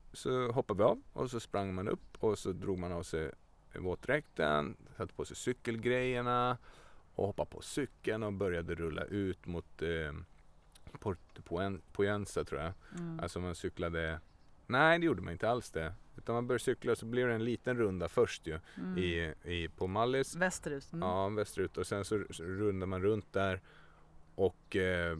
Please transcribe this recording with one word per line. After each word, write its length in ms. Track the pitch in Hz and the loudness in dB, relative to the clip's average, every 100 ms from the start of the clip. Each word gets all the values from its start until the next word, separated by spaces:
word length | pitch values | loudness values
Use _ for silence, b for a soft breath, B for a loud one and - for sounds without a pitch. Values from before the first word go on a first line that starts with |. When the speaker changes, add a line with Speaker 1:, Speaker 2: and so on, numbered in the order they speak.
| - | -18
Speaker 1:
så 400 | - 135 127 123 | -6 -2 0 2
hoppade 260 | 123 - 95 | 0 0 4
vi 60 | |
av 180 | 117 247 - | 4 4 -2
och 180 | - 127 | -6 -4
så 100 | 117 | -4
sprang 340 | - 101 98 | -4 -2 -2
man 140 | 92 107 | -2 -2
upp 280 | 185 - - | -2 -6 -2
och 140 | 110 101 | 0 2
så 140 | 98 | -2
drog 260 | 90 98 90 | -2 -2 -2
man 140 | 87 | -2
av 100 | 87 | -4
sig 280 | 85 80 73 - - - - | -4 -4 -4 -8 -18 -20 -14
våtdräkten, 1000 | 85 90 87 - 151 - - 78 73 71 - - - | -6 -4 -2 0 -2 -2 0 4 4 0 -6 -12 -8
satte 180 | 90 | -6
på 100 | - | -6
sig 120 | 76 - | -8 -4
cykelgrejerna 1200 | 127 123 120 113 120 127 127 123 123 123 123 123 b b b b - | -4 -2 -4 -2 0 2 2 0 2 2 2 0 b b b b -8
och 120 | - 98 | -2 0
hoppade 240 | - - | 0 -4
på 120 | - | -6
cykeln 600 | - - 131 - - 107 | -6 -4 -4 -2 -2 0
och 100 | 107 | 0
började 420 | 98 98 85 85 | 0 0 0 -2
rulla 300 | 82 82 82 | -2 -2 -2
ut 420 | - 101 95 87 - | -2 0 0 -2 -6
mot, 360 | 85 - - | -6 -8 -4
eh, 300 | 82 82 76 80 82 - - - - - - - | -2 -2 -2 -6 -12 -18 -20 -20 -20 -20 -18 -8
Port-, 440 | 104 90 - - | -6 -6 -10 -20
Poen-, 360 | - 87 98 90 - | -4 -2 0 -4 -4
Poyensa, 520 | - 101 104 101 - | 2 2 2 -2 -2
tror 160 | - 69 | -2 -2
jag. 120 | 82 - B 175 | -4 -6 B -8
Speaker 2:
Mm. 220 | 170 165 | -6 -4
Speaker 1:
Alltså 200 | 87 87 | -4 -4
man 140 | 90 | -4
cyklade, 640 | 87 92 - 85 82 80 80 - - - - - | -4 -6 -2 -2 0 -2 -4 -10 -20 -20 -16 0
nej, 320 | 123 160 170 | 4 6 6
det 80 | 165 | 4
gjorde 160 | 92 | 2
man 100 | 90 | -2
inte 180 | - 110 | 0 2
alls 200 | 123 - | 2 0
det. 240 | - 82 98 - - | -2 -4 -6 -14 -10
Utan 180 | - | -4
man 120 | 120 123 | -2 2
började 180 | 120 | 2
cykla 280 | - 120 120 | 2 0 2
och 60 | 113 | 0
så 80 | 113 | 0
blev 220 | 123 123 | 2 2
det 60 | |
en 100 | 113 | 2
liten 320 | 117 113 127 123 | 0 0 0 2
runda 300 | 104 90 85 | 2 2 2
först 380 | - - - 80 | 4 4 2 -6
ju, 120 | 78 B - | -6 B -8
Speaker 2:
Mm. 200 | 92 90 | -4 0
Speaker 1:
i, 360 | 90 85 82 76 | 2 2 -2 -4
i, 240 | 87 87 80 | -4 -2 -4
på 180 | - 92 | -2 -2
Mallis. 500 | 101 123 131 135 165 | 2 2 2 -2 0
Speaker 2:
Västerut. 560 | 185 - 160 139 - | -2 -2 -6 -8 -8
Mm. 160 | 165 175 | -4 0
Speaker 1:
Ja, 200 | - 98 | 2 2
västerut. 480 | 107 104 101 90 - | 0 -2 -2 -2 -2
Och 100 | 92 | -2
sen 180 | 101 | -2
så, 200 | 95 107 - | 0 -2 -2
så 140 | 85 | -8
rundar 420 | 85 95 107 95 92 | -6 0 2 2 0
man 160 | 92 | 2
runt 300 | 98 107 - | 2 2 0
där. 280 | 98 98 92 b b b b b - - | 2 2 0 b b b b b -20 -8
Och, 420 | - 95 - - 98 | 2 2 2 -4 2
eh, 420 | 92 90 85 | 4 4 2